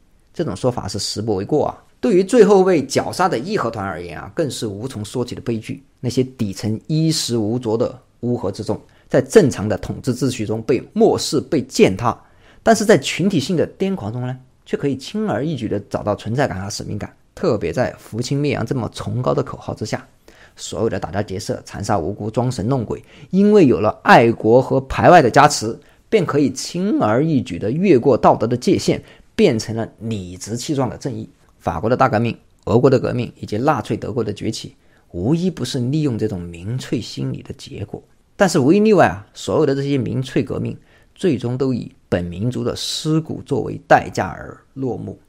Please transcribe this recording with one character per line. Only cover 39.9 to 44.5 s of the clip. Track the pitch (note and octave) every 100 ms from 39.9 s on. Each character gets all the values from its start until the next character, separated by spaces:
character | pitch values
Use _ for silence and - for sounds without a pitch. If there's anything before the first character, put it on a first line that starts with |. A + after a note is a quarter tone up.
| C#3
民 | G#2+ A#2
粹 | C3 -
革 | - -
命， | A#2 - _ _ _
最 | _ F#3+ C3
终 | A#2+ B2
都 | C3+
以 | A#2+ - - _
本 | F#2
民 | F2 F2 A2+
族 | A#2+
的 | A#2+
尸 | C2 - - D#3 D#3+
骨 | D#3 -
作 | - C3+
为 | - G2+ -
代 | C#3+ -
价 | F#3 F#2+
而 | - -